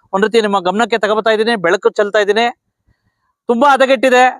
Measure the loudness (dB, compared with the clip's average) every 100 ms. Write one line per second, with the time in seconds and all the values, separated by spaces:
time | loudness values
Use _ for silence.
0 | _ -4 -2 0 0 -2 -2 -2 -2 -2
1 | -2 -2 -2 -2 -2 -2 -2 0 0 -2
2 | -2 0 0 0 -2 -6 _ _ _ _
3 | _ _ _ _ -6 0 2 4 2 2
4 | 2 4 2 0